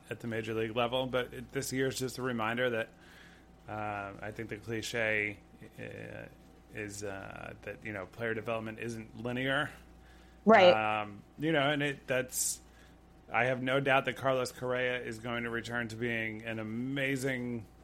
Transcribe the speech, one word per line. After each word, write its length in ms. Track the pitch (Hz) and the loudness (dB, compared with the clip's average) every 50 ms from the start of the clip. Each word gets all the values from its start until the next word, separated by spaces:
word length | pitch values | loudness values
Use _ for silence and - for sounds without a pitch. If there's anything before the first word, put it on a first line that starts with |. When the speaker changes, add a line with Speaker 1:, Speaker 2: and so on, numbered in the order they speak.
| - - | -12 -12
Speaker 1:
at 80 | 113 - | -10 -8
the 80 | - | -6
major 260 | 117 110 113 107 110 | -4 -4 -4 -2 -2
league 220 | 110 113 113 113 107 | -2 -2 -2 0 0
level, 320 | 123 120 117 127 131 131 | 0 0 2 2 0 -2
but 220 | 127 123 127 120 - | 0 0 -2 -2 -2
it, 200 | 120 127 117 - | -8 -12 -12 -8
this 200 | - 135 127 - | -6 -6 -4 -2
year's 240 | 127 131 135 131 117 | 0 0 0 0 0
just 220 | - 131 123 - 127 | -2 -4 -4 -4 -4
a 40 | |
reminder 480 | 123 131 123 113 107 110 117 123 127 123 | -4 -2 -2 0 0 0 0 2 0 2
that, 180 | 117 110 113 - - - - - - - - - - - - - - - - - | 2 0 -2 -4 -8 -20 -20 -20 -20 -20 -20 -20 -20 -20 -20 -20 -20 -18 -12 -10
uh, 420 | 107 107 107 107 104 101 101 98 101 98 | -8 -6 -4 -4 -4 -6 -6 -8 -10 -10
I 120 | 101 107 | -10 -10
think 160 | 110 - 110 107 | -8 -8 -8 -8
the 80 | 110 | -8
cliche, 800 | 104 104 113 117 110 104 - - 117 110 107 107 107 104 104 101 - - - - - - - - - | -10 -8 -6 -6 -4 -4 -4 -2 0 2 2 2 2 2 0 -4 -8 -14 -20 -20 -20 -20 -18 -16 -14
uh, 40 | 110 110 107 - - - - - - - - - - - - - - - - | -12 -12 -12 -12 -12 -12 -12 -12 -14 -14 -16 -20 -20 -20 -20 -20 -20 -14 -10
is, 300 | 110 107 104 98 104 104 | -8 -8 -8 -8 -8 -8
uh, 480 | 98 95 98 104 104 - 50 - - - - | -8 -8 -8 -10 -12 -12 -12 -12 -12 -12 -12
that, 140 | - 104 104 - - | -12 -12 -12 -10 -10
you 80 | 110 | -8
know, 140 | 104 98 92 | -8 -8 -8
player 280 | - - - 117 113 113 | -10 -8 -6 -4 -2 -2
development 460 | 110 104 117 113 113 110 110 110 113 | -2 -2 -4 -4 -4 -4 -6 -8 -8
isn't 400 | 113 120 117 113 107 - - 110 | -8 -8 -8 -10 -12 -14 -12 -8
linear. 480 | 113 123 123 127 131 135 135 143 151 - - - - - - - - - - - - - - - - | -6 -4 -2 -2 0 0 0 0 0 -2 -6 -14 -20 -20 -20 -20 -20 -20 -20 -20 -20 -20 -10 2 8
Speaker 2:
Right. 280 | 202 226 208 185 180 - 110 110 107 107 107 | 10 10 12 12 12 10 10 6 2 2 0
Speaker 1:
Um, 200 | 104 104 101 104 - - - - | -2 -4 -8 -16 -18 -18 -8 -2
you 140 | 147 160 | 0 2
know, 180 | 160 143 135 143 | 4 4 4 4
and 100 | 151 139 147 | 2 2 0
it, 160 | 143 135 - - - | -2 -2 -4 -4 -2
that's, 500 | 131 127 127 127 - - - - - - - - - - - - - - - - - - - - | 0 0 0 -2 -2 -2 -2 -2 -4 -6 -10 -20 -20 -20 -20 -20 -20 -20 -20 -20 -20 -20 -8 -2
I 120 | 110 110 120 | 2 2 4
have 180 | 131 131 120 | 4 2 0
no 160 | 131 131 131 139 | 0 2 2 2
doubt 280 | 139 139 131 135 131 | 4 6 6 6 6
that 100 | 131 117 | 2 -2
Carlos 340 | - 131 135 131 127 127 - | 0 2 2 2 2 0 -2
Correa 480 | - - 127 123 123 127 127 123 123 123 | -4 -6 -4 -2 0 0 0 0 -2 -2
is 180 | 120 120 113 110 | -4 -6 -8 -6
going 240 | 113 123 117 120 120 | -4 -4 -4 -2 -2
to 60 | 117 | -2
return 360 | 117 117 110 113 120 120 117 | -4 -4 -4 -4 -4 -4 -4
to 80 | 110 110 | -4 -4
being 460 | 110 120 120 117 113 110 110 107 110 | -4 -2 -2 0 -2 -2 -4 -6 -6
an 160 | 113 113 110 113 | -6 -6 -6 -4
amazing 1080 | 110 107 110 117 127 135 139 143 135 135 139 127 127 135 131 123 123 123 120 117 101 - - - | -4 -4 -4 -4 -4 -2 -2 0 0 0 0 0 0 -2 -2 -2 -2 -4 -4 -6 -8 -10 -18 -20